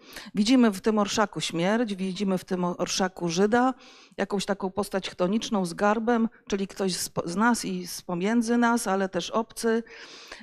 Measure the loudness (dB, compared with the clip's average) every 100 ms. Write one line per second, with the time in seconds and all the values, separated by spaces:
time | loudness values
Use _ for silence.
0 | -20 -18 -6 0 4 6 6 4 0 2
1 | 2 2 0 0 -4 -2 0 2 0 -2
2 | -4 -2 -2 -2 -2 -2 -2 -2 -4 0
3 | -2 -2 -2 2 4 4 2 0 -12 -20
4 | -18 -6 -4 -2 -2 -4 -4 -4 -4 -4
5 | -6 -2 0 0 -2 -2 -2 0 2 2
6 | 2 2 0 -4 -6 -4 -4 -2 -4 -2
7 | -4 -6 -4 0 2 2 -2 -6 -8 -12
8 | -6 -2 2 2 2 2 4 2 0 0
9 | 0 -4 -2 -4 -4 -4 -2 -2 -4 -16
10 | -20 -20 -20 -18